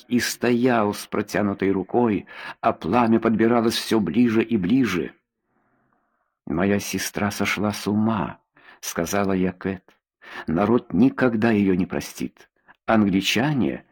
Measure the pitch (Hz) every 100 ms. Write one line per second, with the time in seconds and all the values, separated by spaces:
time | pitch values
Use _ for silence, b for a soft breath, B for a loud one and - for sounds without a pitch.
0 | - 117 - - 120 120 127 120 104 104
1 | - - 104 92 104 98 98 95 92 120
2 | 120 95 - B B B 117 - 80 120
3 | 113 113 113 110 113 120 113 110 - 113
4 | 92 110 120 110 107 113 90 131 117 90
5 | 65 - _ _ _ _ _ _ _ _
6 | _ _ _ _ - 78 101 101 - 95
7 | - - 101 - 101 - 104 104 98 104
8 | 110 110 76 - _ b b b - -
9 | 82 98 98 95 92 - 95 95 _ _
10 | _ _ B B - 82 104 120 - 85
11 | 131 135 127 113 117 104 98 92 85 71
12 | - - 64 _ - _ b b - 113
13 | 101 95 95 107 143 143 73 62 _